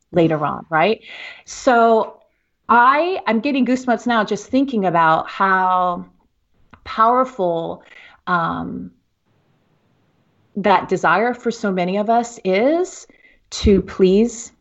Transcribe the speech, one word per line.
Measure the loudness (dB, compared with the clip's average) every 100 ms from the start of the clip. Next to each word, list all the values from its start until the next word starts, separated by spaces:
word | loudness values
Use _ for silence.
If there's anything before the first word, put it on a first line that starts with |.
| _
later | 0 0 0
on, | -4 -6 -4
right? | 0 0 -2 -10 -20 -20 -20
So | -20 -4 0 4 4 2 0 -10 _ _ _ _ 0
I, | 4 4 4 0 -4 -2
I'm | -2
getting | 0 -2 0
goosebumps | -2 -2 -2 0
now | -2
just | -2 -4 -4
thinking | -2 -2 -2
about | 0 2 4 2 -2
how | -2 0 2 2 0 0 -4 -10 _ _ _ _ _ _ -20
powerful, | -8 0 2 2 0 -2 -4 -2 -6 -12 -18 -20 -20 _ -4
um, | -2 -2 -6 -8 -12 -14 _ _ _ _ _ _ _ _ _ _ _ _ _ _ _ _ -4
that | 0 0 0
desire | 0 2 2 0
for | -2 -6
so | -4 -4
many | -2 -2 -2
of | 0
us | 0 -2 -6
is | -2 0 2 0 -2 -10 -20 _ _ _ -16
to | -2 2 2
please | 2 0 4 4 2 -4 -18 _